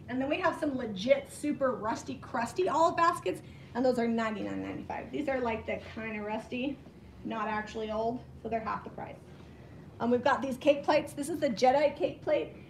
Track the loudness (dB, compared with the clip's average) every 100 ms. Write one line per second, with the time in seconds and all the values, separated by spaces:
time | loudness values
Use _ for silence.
0 | -6 -2 0 2 2 0 0 -2 -4 -2
1 | 4 4 2 -6 -4 0 0 0 -2 -4
2 | -6 -10 -6 -4 -2 0 2 4 4 6
3 | 4 4 0 -4 -6 -16 -6 2 4 4
4 | 2 2 0 -2 -4 -4 -4 -6 -6 -8
5 | -4 -4 0 0 0 -2 -2 -6 -6 -8
6 | -6 -6 -4 -6 -4 -4 -4 -4 -10 -20
7 | -20 -12 -6 -4 -2 -2 -4 -6 -4 -2
8 | 0 -2 -6 -12 -6 -4 -2 -6 -8 -12
9 | -12 -12 -16 -18 -18 -20 -18 -18 -16 -4
10 | 2 4 4 4 2 2 4 4 4 4
11 | 2 -4 -4 0 0 4 6 6 4 2
12 | -2 -2 0 0 0 -8 -18